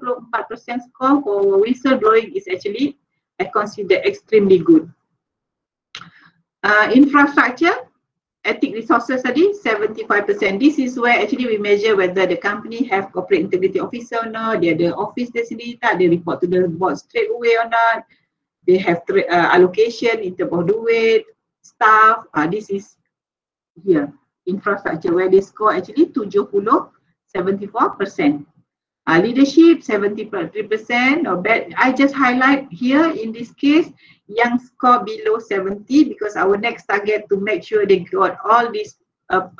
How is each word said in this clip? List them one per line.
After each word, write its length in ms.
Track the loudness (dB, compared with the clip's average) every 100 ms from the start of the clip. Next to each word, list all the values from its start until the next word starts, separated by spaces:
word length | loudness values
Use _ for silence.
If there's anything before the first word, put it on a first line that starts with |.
puluh 240 | -4 -8
empat 240 | -6 -8 -8
persen 320 | -12 -10 -10
score 400 | -10 -4 2 2
for 400 | 0 0 2 2
whistleblowing 720 | 2 0 0 2 2 2 0
is 160 | -6 -8
actually, 480 | -8 -6 -4 -6 -6 _ _ _ -10
I 80 |
consider 560 | -6 -4 -6 -6 -2 0 0
extremely 480 | -6 0 2 4 4
good. 320 | 6 4 4 -12 _ _ _ _ _ _ _ _ _ -20 -20 _ _ _ _ _
Uh, 240 | 0 2 4 6
infrastructure, 960 | 6 6 4 2 0 0 0 -2 -6 _ _ _ _ _ -8
ethic 240 | -4 -4
resources 480 | -4 -2 -2 0 -4
tadi, 320 | -2 2 0
seventy-five 720 | 0 -4 -2 -4 -6 -2 -2
percent. 400 | -2 -2 -2 2
This 160 | 2 2
is 160 | -2 -2
where 160 | 0
actually 320 | 2 0 -2
we 160 | -2 -2
measure 320 | 0 2 2
whether 320 | 2 0 0
the 160 | 0 -2
company 480 | -4 -8 -8 -8 -4
have 240 | -4 -4
corporate 320 | -8 -2 0
integrity 320 | 0 0 0 -2
officer 480 | -6 -10 -10 -8
or 80 | -6
not, 320 | -6 -4 -2
dia 160 | 0 0
ada 160 | -2 -2
office 320 | -6 -6 -8
dia 160 | -6
sendiri 320 | -8 -8 -12 -6
tak, 160 | -2 0
dia 80 | 2
report 320 | 0 -2 -4
to 80 | -2
the 160 | 0 -2
board 240 | -2 -4 -4
straight 320 | -8 -4 -4
away 320 | -2 0 0
or 80 | 0
not, 400 | 0 0 -2 -6 _ _ _ _ _
they 160 | 0 2
have 240 | 2 -2
tra-, 240 | 0 -2 0
uh, 240 | 2 4
allocation 720 | 4 4 4 0 0 -2 -2
in 80 | -4 -6
term 160 | -4 -2
of 160 | -2
duit, 560 | -2 0 2 4 2 0 _ _ _
staff, 640 | _ 0 4 6 6 4 -2
uh, 160 | -4 -4
this 240 | -4 -6
is 240 | -10 -10 _ _ _ _ _ _ _ _ _
here, 240 | 0 0 -2 -10 _ _ -8
infrastructure 640 | -6 -4 -4 -4 -6 -2
where 160 | 0 2
they 160 | 2
score 320 | 0 -2 -2 -2
actually 320 | -2 0 0
tujuh 400 | 0 -4 -2 -2
puluh, 400 | -2 0 0 -2 _ _ _ _
seventy-four 640 | -6 -4 -4 -4 -2 -2 -2
percent. 480 | -8 -2 -2 -2 -6 _ _ _ _ _ -2
Uh, 80 | 2
leadership, 600 | 2 2 2 6 6 6
seventy-three 880 | 0 -2 -2 -4 -8 -8 -8 -8 -6
percent, 560 | -6 -4 -2 0 0
not 160 | -2 -2
bad. 300 | 0 -2 -2 -2
I 100 | 0
just 220 | 2 0
highlight 560 | 2 0 2 2 2 -2
here 400 | -6 0 2 2
in 240 | -2 -8
this 180 | -10 -14 _
case 320 | 2 2 0 -6 _ _ -10
yang 320 | -2 0 0
score 400 | -6 -2 2 2
below 400 | 0 -6 -2 -2
seventy 640 | -2 -4 -4 -6 0 2
because 320 | 2 0 -6 -2
our 240 | 0 0
next 260 | -2 -6 -4
target 400 | -4 -2 -4 -2
to 80 | -4
make 240 | -2 -4
sure 240 | -2 0 4
they 160 | 2
got 320 | 2 -2 -2 -2
all 240 | 2 2 2
this, 300 | -4 -10 _ _ _ -4
uh, 160 | -2 -2 -6